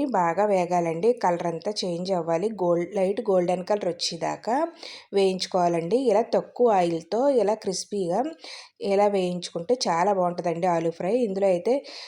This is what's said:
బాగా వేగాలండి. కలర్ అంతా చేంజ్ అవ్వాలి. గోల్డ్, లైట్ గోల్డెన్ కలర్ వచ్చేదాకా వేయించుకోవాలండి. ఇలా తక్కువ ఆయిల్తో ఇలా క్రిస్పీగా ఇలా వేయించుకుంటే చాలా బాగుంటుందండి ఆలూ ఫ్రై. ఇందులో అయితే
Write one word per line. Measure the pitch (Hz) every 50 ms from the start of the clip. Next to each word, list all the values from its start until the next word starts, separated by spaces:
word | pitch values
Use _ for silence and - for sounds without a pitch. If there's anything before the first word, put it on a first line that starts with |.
| 285
బాగా | 277 226 196 175 170 165 180 208
వేగాలండి. | 214 202 185 180 165 180 175 170 165 165 165 180 226 247
కలర్ | 240 - 185 180 170 175
అంతా | 170 165 160 - 208 214
చేంజ్ | - - 185 170 165 180 185 196
అవ్వాలి. | 175 165 165 165 165 185 220
గోల్డ్, | 226 190 185 175 175 170 175 185 -
లైట్ | 202 190 185 202 220
గోల్డెన్ | 233 208 190 185 175 175 180 180 180
కలర్ | - 208 208 208 185
వచ్చేదాకా | 165 - - - - 160 165 151 151 147 - 208 233 285 330 339 330 - - - - - - _ -
వేయించుకోవాలండి. | 202 196 190 190 180 - - - 185 175 175 170 170 160 170 202 254
ఇలా | 277 240 196 208 240 233
తక్కువ | - 202 170 - - - 247 233
ఆయిల్తో | 214 190 180 170 170 165 165 - - 220 262 285
ఇలా | 277 247 202 196 220
క్రిస్పీగా | 220 - 208 180 - - - - 202 185 165 170 208 262 311 330 - - - - - - - _ -
ఇలా | - 202 196 196 202 208
వేయించుకుంటే | 202 190 185 180 180 180 175 - - 175 170 - 247 247 -
చాలా | 208 170 165 175 208 208
బాగుంటుందండి | 190 180 175 175 180 170 175 165 165 175
ఆలూ | 185 170 165 165 165
ఫ్రై. | 165 - 175 180 220
ఇందులో | 254 247 208 190 190 202 196
అయితే | 185 175 175 220 247 - - - - - -